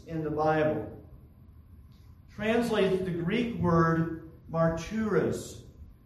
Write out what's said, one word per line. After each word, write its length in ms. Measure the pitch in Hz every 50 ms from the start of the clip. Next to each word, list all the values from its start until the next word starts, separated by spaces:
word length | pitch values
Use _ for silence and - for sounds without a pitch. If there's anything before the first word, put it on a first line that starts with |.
| -
in 160 | 170 165 160 156
the 60 | 147
Bible, 600 | 151 151 151 156 156 156 147 - - - - - - - - - - - - - - - - - - - - - - - - - - - - - - - - - -
translates 720 | - 208 220 233 240 233 226 214 196 190 180 185 185 185
the 60 | 185
Greek 480 | 170 170 165 180 214 247 240 233 180 170
word 720 | 170 175 170 170 165 160 165 160 160 - - - - - - - - -
martyrs. 1120 | 160 165 165 165 165 165 - - 208 220 220 208 185 - - - - - - - - - - - - - - - - - -